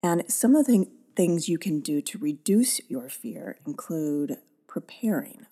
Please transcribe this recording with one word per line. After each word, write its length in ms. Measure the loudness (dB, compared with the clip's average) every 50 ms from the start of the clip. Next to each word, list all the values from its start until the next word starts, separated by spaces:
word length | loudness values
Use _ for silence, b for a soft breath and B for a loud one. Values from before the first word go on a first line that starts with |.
| 2
And 280 | 2 0 0 0 -2
some 240 | -2 0 4 6 6
of 120 | 6 6
the 60 | 6 4
thing, 180 | 4 4 2 -4 -20 _ _ _
things 320 | 0 2 2 2 0 0 -2
you 100 | -2 -2
can 220 | -2 -2 -2 -2
do 220 | -2 -2 -4 -4 -4
to 160 | -6 -10 -6
reduce 600 | -6 -6 -6 -4 _ 2 4 4 4 2 0 -4 -6 _
your 180 | -10 -10 -10 -10
fear 500 | -14 -12 -12 -12 -12 -10 -12 -12 -14 _ _
include 720 | -12 -12 -10 -8 -8 -6 -4 -2 -2 -2 -2 -2 -4 -6 -10 _ _ _ _ _ _
preparing. 800 | -12 -12 -12 -12 -16 -6 -2 -2 -2 -2 -4 -8 -16 -20 -20 _